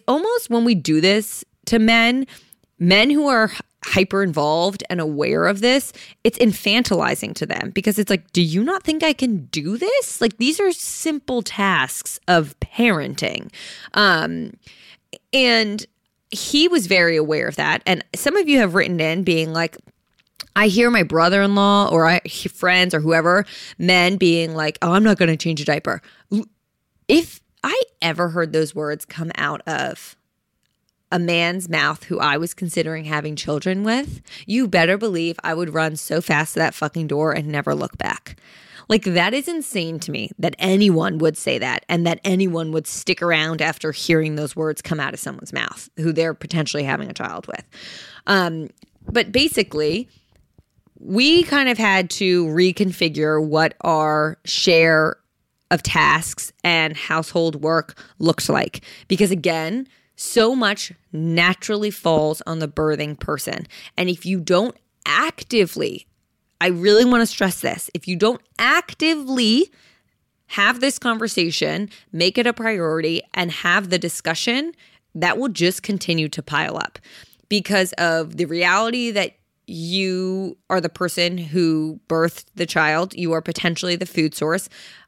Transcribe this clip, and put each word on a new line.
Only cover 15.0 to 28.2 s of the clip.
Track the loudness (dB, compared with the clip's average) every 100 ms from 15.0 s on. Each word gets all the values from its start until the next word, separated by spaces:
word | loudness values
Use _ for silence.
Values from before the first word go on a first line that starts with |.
| _ -20 _
and | 2 4 4 0 -4 -10 _ _ _ _
he | -10 0 2 4
was | 4 2
very | 4 4 4
aware | 2 0 -2
of | -2
that. | -2 0
And | -2 -4 -6
some | -4 0 2
of | 4
you | 4
have | 4 2
written | 0 0
in | 0 0
being | 2 0 0
like, | -2 -4 -8 -20 _ _ _ _ -20 -6
"I | 2 4
hear | 4 4
my | 4
brother-in-law | 4 4 4 4 4 4 6 6 4
or | 4 4
I | 4
hear | 0 -8 -10
friends | -2 2 4 2
or | 0
whoever, | 2 2 4 2 2 -8 -16 -2
men | 2 4 4 4
being | 4 4 0
like, | -2 -4 -2
'Oh, | 2
I'm | 6
not | 6 6
gonna | 4 2
change | -2 -2
a |
diaper.'" | -2 -2 -2 -6 -10 _ _
L-, | -4 -4 _ _ _ _ _ 2
if | 2 2 -6 _ _
I | -4 -2 -4 _
ever | -4 -2